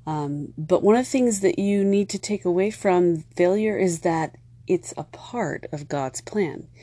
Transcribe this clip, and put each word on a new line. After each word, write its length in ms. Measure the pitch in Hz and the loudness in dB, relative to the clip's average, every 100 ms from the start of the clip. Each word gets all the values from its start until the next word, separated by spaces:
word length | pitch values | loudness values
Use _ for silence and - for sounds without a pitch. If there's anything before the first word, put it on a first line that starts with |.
| 160 | -6
Um, 460 | 151 143 147 143 - | -4 -4 -6 -8 -8
but 240 | 156 185 | 0 2
one 140 | 202 | 6
of 100 | 233 | 4
the 60 | 254 | 4
things 300 | 269 247 202 | 2 2 2
that 180 | 196 - | 0 0
you 240 | 196 202 | 0 2
need 260 | 196 202 196 | 2 2 0
to 100 | 196 | -4
take 240 | - 208 | -6 -4
away 260 | 180 175 202 | 0 0 0
from 540 | - 202 180 175 160 - | 0 2 4 4 2 -4
failure 420 | - 175 202 220 202 | 0 2 2 0 0
is 240 | 185 165 | 0 0
that 360 | 180 165 156 - - - - | -2 0 -2 -8 -20 -12 -2
it's 260 | 175 - - | -2 -2 -12
a 60 | |
part 640 | 151 - - 247 170 - - | -12 -14 -10 -6 -4 -6 -8
of 160 | 147 147 | -10 -6
God's 320 | 143 131 - | -6 -6 -8
plan. 480 | - 208 170 - - - | -6 -2 -2 -4 -14 -20